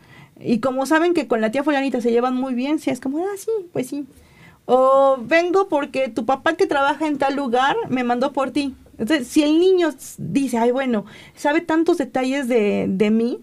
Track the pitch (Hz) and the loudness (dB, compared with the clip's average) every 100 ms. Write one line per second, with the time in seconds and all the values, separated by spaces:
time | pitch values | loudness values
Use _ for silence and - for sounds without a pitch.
0 | - - - - - 226 269 254 269 320 | -20 -20 -20 -12 -2 0 0 -2 0 2
1 | 339 339 262 226 220 254 285 277 269 254 | 2 0 0 0 0 0 0 0 0 -2
2 | 233 233 247 254 269 240 269 302 - 262 | 0 2 0 -2 -4 -4 -2 -2 -2 -4
3 | 262 294 370 403 - 440 349 277 254 285 | -4 -4 -4 -6 -4 -6 -4 -8 -6 -8
4 | 285 - - - - _ - 254 262 269 | -10 -16 -20 -20 -20 _ 0 2 4 6
5 | 269 269 226 330 349 370 392 302 285 269 | 4 2 2 0 2 0 0 -2 -2 -4
6 | 262 220 226 269 330 330 392 302 277 294 | -4 -4 -2 0 0 0 0 2 0 0
7 | 311 285 277 277 277 240 269 440 440 254 | -2 -2 -2 -2 -2 0 0 0 -2 -4
8 | 247 240 269 285 269 277 277 254 - - | -2 0 -2 -2 -2 -2 -4 -8 -20 -8
9 | 220 302 247 - 294 311 370 370 330 277 | -2 -2 0 0 4 4 4 4 2 -2
10 | - - 151 208 269 233 233 247 262 220 | -16 -12 -4 -2 0 0 2 2 0 -2
11 | 202 - - - 294 302 339 320 330 349 | -4 -16 -20 -6 0 0 0 0 2 0
12 | 262 262 262 269 254 247 208 196 196 190 | 0 -2 -2 -2 0 2 2 0 -2 0
13 | 208 220 233 330 | 2 2 0 -4